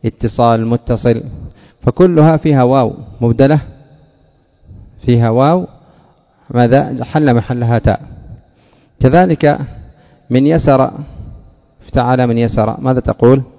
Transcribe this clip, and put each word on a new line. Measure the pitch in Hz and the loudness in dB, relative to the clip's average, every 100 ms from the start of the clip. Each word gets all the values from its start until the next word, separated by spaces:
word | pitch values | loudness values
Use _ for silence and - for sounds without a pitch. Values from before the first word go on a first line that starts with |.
| 117 | -6
اتصال، | - 113 - 120 113 113 | -6 -8 0 0 0 -2
متصل، | 117 - 117 120 113 - - - - - _ | -4 -4 -4 -2 -2 -4 -16 -18 -20 -20 _
فكلها | - - 185 170 151 160 | -6 2 2 4 2 2
فيها | 160 143 | 0 2
واو | 123 135 117 - - - | 2 2 0 -4 -18 -4
مبدلة، | 117 113 135 151 - - - _ _ _ _ _ _ _ _ - - - - | -2 2 2 2 -2 -20 -20 _ _ _ _ _ _ _ _ -20 -20 -10 0
فيها | 120 117 | 0 2
واو | 117 135 180 180 - _ _ _ _ _ _ _ | 2 2 0 -4 -16 _ _ _ _ _ _ _
ماذا؟ | 120 120 131 143 127 | 0 2 2 0 -8
حل | 120 156 151 | -6 -2 0
محلها | 120 110 120 117 117 | 0 -2 -4 -2 0
تاء. | - 101 - - - - _ _ _ _ _ _ | 0 -2 -8 -20 -20 -20 _ _ _ _ _ _
كذلك | 135 156 180 156 147 147 139 - - - _ _ _ | 2 4 2 2 0 0 -6 -14 -20 -20 _ _ _
من | 123 139 | 0 2
يسر، | 165 147 135 131 - 147 - - - - _ _ _ - | 2 2 2 0 -4 -16 -16 -18 -20 -20 _ _ _ -6
افتعل | - 123 127 123 | -2 0 0 0
من | 117 | 0
يسر، | 117 101 107 - | -2 -2 -4 -2
ماذا | 131 127 | -2 -2
تقول؟ | - - 117 135 127 | -2 0 2 2 0